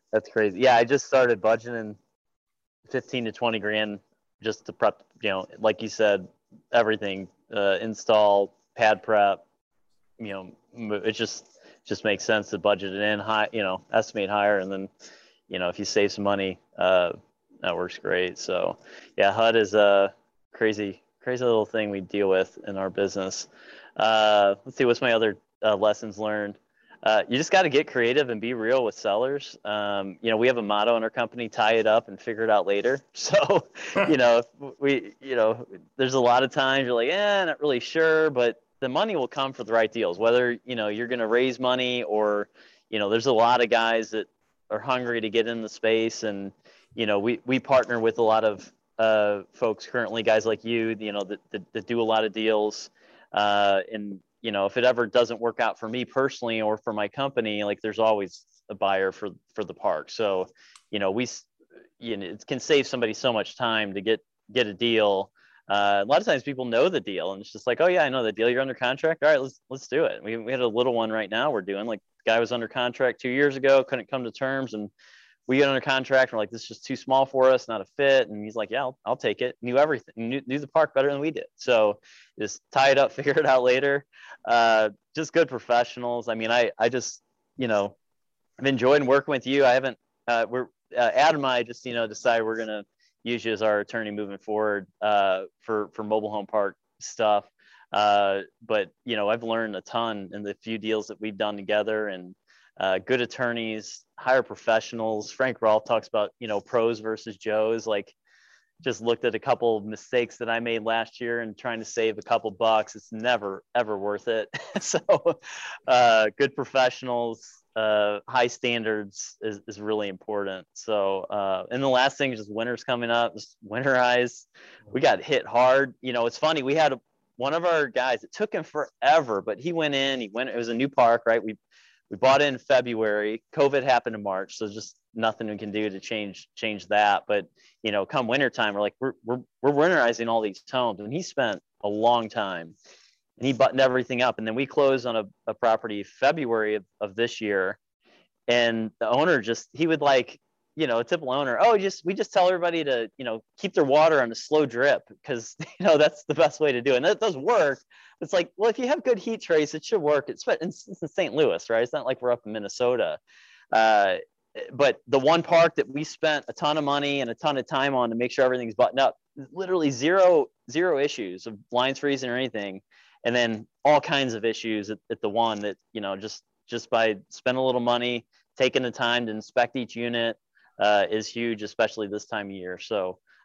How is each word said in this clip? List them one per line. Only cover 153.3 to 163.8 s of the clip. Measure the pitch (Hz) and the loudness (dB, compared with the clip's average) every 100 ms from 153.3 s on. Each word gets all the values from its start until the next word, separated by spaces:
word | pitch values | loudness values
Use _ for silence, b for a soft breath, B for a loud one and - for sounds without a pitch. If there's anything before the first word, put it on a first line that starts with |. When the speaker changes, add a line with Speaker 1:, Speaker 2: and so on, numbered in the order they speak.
| 113 - _ | -8 -12 _
Speaker 1:
keep | 190 | -4
their | - | 2
water | 139 147 160 151 | 4 6 6 4
on | 120 | 0
a | |
slow | 113 - 156 143 | -4 -2 0 2
drip | 117 139 113 - - | 2 2 2 -2 -16
'cause, | - 120 110 - | -8 -8 -8 -14
<laughs> | 156 - | -16 -2
you | 185 | 4
know, | 151 | 6
that's | 151 147 | 4 0
the | - | -6
best | 151 151 - | 0 0 2
way | 151 | 0
to | 123 | 0
do | 127 | 2
it." | 127 | 2
And | |
that | 160 208 | 2 0
does | 220 143 | 0 -2
work. | 151 233 147 135 _ b b b | 0 2 2 0 _ b b b
It's | 160 | -4
like, | 185 170 - | -2 -2 0
well, | 226 | 0
if | 226 | 0
you | 247 | 0
have | 311 | 0
good | 254 220 | 0 0
heat | 233 220 | -2 -6
trace, | - 160 147 | 0 2 2
it | 156 | -4
should | - 214 | -2 0
work. | 147 147 135 | 2 2 0
It's, | - - | -6 -4
it's | 190 180 - - 190 | -2 -4 -10 -16 -12
in | 160 | -10
Saint | - 156 | -4 -2
Louis, | 127 135 82 - | 2 2 2 0
right? | 113 | 0
It's | 120 | 0
not | 151 123 | -2 -4
like | 131 | -4
we're | 123 | -2
up | 120 104 | -2 -4
in | |
Minnesota. | 110 98 - 123 123 87 76 _ b b b b | -10 -8 -2 0 0 -2 -6 _ b b b b
Uh, | 110 | 4